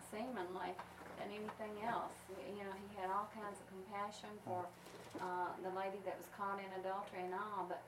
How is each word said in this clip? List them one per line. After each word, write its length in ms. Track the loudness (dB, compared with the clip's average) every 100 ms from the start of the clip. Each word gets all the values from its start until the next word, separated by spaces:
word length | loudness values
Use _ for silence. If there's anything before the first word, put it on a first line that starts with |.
| 0
seemingly, 640 | 0 2 2 2 2 0 0 -4 -8 -6 -4
than 80 | -2
anything 480 | 0 -2 0 -2 2
else. 320 | 4 4 2 -4 -8
Y-, 240 | -6 -4 -2
you 80 |
know, 120 | -2 -4
he 120 | -6 0
had 160 | 4
all 160 | 4 4 0
kinds 240 | -4 -4
of 60 | -8
compassion 640 | -8 -4 0 0 -2 -6 -4 0
for, 160 | 2 0 -4 -12 -10 -6 -2
uh, 320 | 2 4 4 2
the 80 | 0 2
lady 240 | 2 2
that 120 | 0 -2
was 120 | -4 0
caught 240 | 2 2
in 80 | 0 0
adultery 440 | 2 2 0 0
and 120 | 2 2
all, 320 | 2 0 0
but, 160 | 0